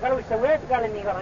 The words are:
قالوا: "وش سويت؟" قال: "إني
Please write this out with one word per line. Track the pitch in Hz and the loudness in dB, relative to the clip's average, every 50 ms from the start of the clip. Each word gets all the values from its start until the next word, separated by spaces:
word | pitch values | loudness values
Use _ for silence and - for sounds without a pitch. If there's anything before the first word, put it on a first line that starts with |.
قالوا: | 233 254 262 254 | 0 0 0 0
"وش | - - | 0 -2
سويت؟" | 226 220 247 294 311 294 - - | 0 2 4 2 2 2 2 0
قال: | 254 233 226 | 0 0 0
"إني | 214 214 208 202 202 185 185 | -2 -4 -4 -4 -4 -4 -4